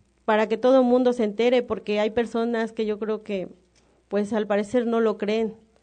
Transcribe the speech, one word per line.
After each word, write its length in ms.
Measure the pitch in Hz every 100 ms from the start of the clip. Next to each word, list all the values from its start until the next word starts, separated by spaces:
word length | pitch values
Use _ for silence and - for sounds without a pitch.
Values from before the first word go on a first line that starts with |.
| _ _
para 240 | - 214 220
que 100 | 214
todo 220 | 254 269
el 60 | 247
mundo 260 | 247 247
se 140 | 247 214
entere, 380 | 208 240 247
porque 360 | 240 208 202 208
hay 120 | 214
personas 600 | 226 226 233 233 233 226
que 140 | 226 214
yo 120 | 208
creo 260 | 214 214
que, 260 | 214 196 180 - _ _ _ _ _
pues, 240 | 202 208
al 160 | 220 208
parecer 400 | 202 208 247 233
no 140 | 226
lo 160 | 226 208
creen. 400 | 202 220 220 220 _ _